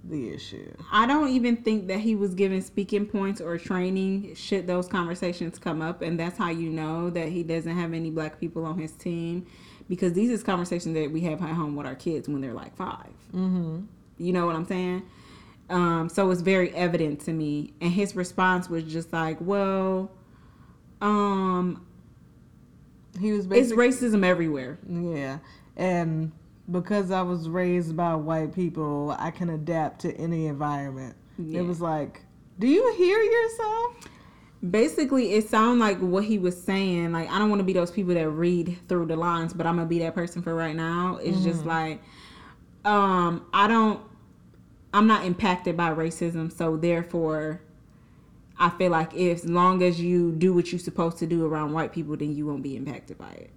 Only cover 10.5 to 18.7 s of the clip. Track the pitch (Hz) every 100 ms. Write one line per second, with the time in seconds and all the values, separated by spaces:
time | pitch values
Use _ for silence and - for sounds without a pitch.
10.5 | 185 175 175 170 160 147 156 175 156 170
11.5 | 165 151 143 131 131 - 156 - 147 135
12.5 | 113 - - 180 - - - - 180 185
13.5 | 185 170 160 208 - - - 170 180 170
14.5 | 165 170 185 180 180 - - - - -
15.5 | - - 180 175 165 165 - 190 180 175
16.5 | 190 180 156 175 165 156 147 - 160 151
17.5 | 147 147 - 170 175 202 185 180 - 185
18.5 | 180 180